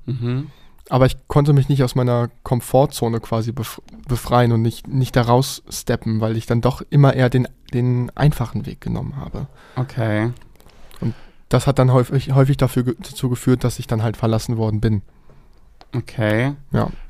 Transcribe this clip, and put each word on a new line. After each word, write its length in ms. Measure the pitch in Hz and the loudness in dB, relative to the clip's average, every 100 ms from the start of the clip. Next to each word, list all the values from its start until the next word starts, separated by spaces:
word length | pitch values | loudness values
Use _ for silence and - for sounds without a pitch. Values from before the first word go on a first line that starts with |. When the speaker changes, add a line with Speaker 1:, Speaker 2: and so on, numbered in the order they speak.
| - | -10
Speaker 1:
Mhm. 400 | 123 120 127 151 - - - - | -6 -4 -4 -6 -14 -20 -20 -2
Speaker 2:
Aber 180 | 127 127 | 2 4
ich 100 | - - | 2 0
konnte 260 | 151 147 | 2 4
mich 160 | 143 135 | 4 4
nicht 140 | 135 | 2
aus 140 | 127 131 | 0 0
meiner 340 | 123 120 120 - | 0 0 -2 -6
Komfortzone 760 | - 123 - 131 113 - 117 113 | -4 -4 0 2 2 0 -4 -4
quasi 320 | - 113 117 | -4 -4 -4
bef-, 320 | 120 113 - - - - | -6 -8 -10 -20 -20 -6
befreien 460 | 120 - 120 120 | -6 2 4 4
und 100 | 117 | 4
nicht, 240 | 117 - - | 0 -4 -4
nicht 300 | 135 123 127 | -2 0 0
da 60 | |
raussteppen, 1000 | 117 120 139 - - - - 120 117 110 | 4 2 2 -6 -12 -10 -4 -4 -2 -2
weil 160 | 110 113 | 0 -2
ich 100 | - | 0
dann 140 | 117 | 0
doch 220 | 120 - - | 0 -2 0
immer 260 | 143 139 | 4 6
eher 140 | 127 127 | 6 2
den, 180 | 131 120 - - | 2 0 -6 -6
den 360 | 123 123 123 123 - | -2 0 0 -2 2
einfachen 480 | 147 - 117 110 | 2 2 -4 -6
Weg 160 | - - | -10 -10
genommen 360 | 113 113 - 139 | -8 -6 -6 -10
habe. 320 | 135 - 135 - - | -12 -10 -12 -14 -12
Speaker 1:
Okay. 560 | - 127 - 113 107 113 120 - - - - - - | -8 -6 -4 -2 -2 -2 -6 -16 -20 -20 -20 -20 -8
Speaker 2:
Und 140 | 117 - - - - | -8 -8 -14 -20 -2
das 180 | 127 - | 0 2
hat 140 | 135 | 2
dann 120 | 127 | 4
häufig, 400 | 127 120 139 - | 4 2 -2 0
häufig 260 | 135 135 135 | 2 4 2
dafür 260 | 131 127 | 0 0
ge-, 120 | 123 - | -2 -4
dazu 280 | - - 127 | -10 -6 -4
geführt, 360 | 123 - 127 | -2 0 0
dass 160 | - - | 0 -4
ich 80 | - | -4
dann 160 | 113 | -2
halt 120 | 113 104 | -2 -2
verlassen 400 | 113 113 - 113 | -2 0 -2 -2
worden 240 | 110 107 | 0 0
bin. 220 | 113 107 - - - - - - - - - | 2 0 -4 -18 -20 -20 -20 -20 -20 -20 -10
Speaker 1:
Okay. 600 | 123 - - 107 107 135 143 - | -8 -8 -4 0 0 0 -4 -4
Speaker 2:
Ja. 160 | - - - - | -2 -2 -6 -14